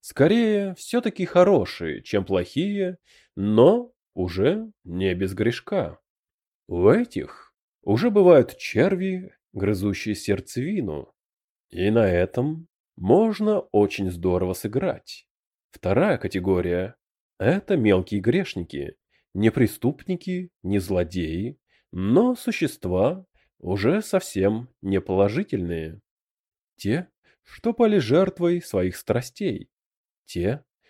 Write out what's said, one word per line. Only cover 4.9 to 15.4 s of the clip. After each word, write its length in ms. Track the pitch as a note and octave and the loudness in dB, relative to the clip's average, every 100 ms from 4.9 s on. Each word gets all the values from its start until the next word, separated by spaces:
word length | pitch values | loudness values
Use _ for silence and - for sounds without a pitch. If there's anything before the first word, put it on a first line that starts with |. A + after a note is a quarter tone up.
| F2 F#2+ | -4 -2
без 200 | F2+ F#2+ | -2 -4
грешка. 640 | F#2 A2 A#2 - G3 E2+ - _ _ _ _ _ _ - | -2 -2 -4 -6 -4 -4 -10 _ _ _ _ _ _ -8
У 200 | F2 G2 | 2 4
этих 580 | G3 A#3+ - C2 - - _ _ _ - | 4 0 -8 -10 -16 -20 _ _ _ -2
уже 240 | A2 A#3 | 0 2
бывают 460 | G#3 F3+ D#3 - - | 6 8 8 6 -2
черви, 760 | - A2+ F#3 F#3 F#3+ F#3 F#3 _ _ | -4 0 0 0 -4 -6 -12 _ _
грызущие 640 | - G2 G2 G#2 F#2+ A2 G2+ | -4 -2 -2 -2 -4 -6 -6
сердцевину, 1000 | - G2 - B2 D3 G#3 G2+ D2+ - _ _ _ _ _ _ | -4 -4 -4 -8 -6 -6 -6 -8 -12 _ _ _ _ _ _
и 180 | F2 G2 | -4 0
на 200 | A#2 G2+ | 2 4
этом 560 | F2 F#2+ A#2+ C#3+ D#3+ E3 _ _ - | 2 0 -2 -4 -6 -12 _ _ -4
можно 640 | F#2 E3 A3+ G#3 G#3+ G2+ | 2 4 4 0 -2 -2
очень 500 | - G#2 G#2 - F#2+ | 0 2 2 0 -6
здорово 440 | F2 F#2 F2+ F#2 | -4 -2 0 -2
сыграть. 760 | F2+ G#2 B2 F#3 - - - _ _ | -6 -6 -4 -4 -6 -12 -20 _ _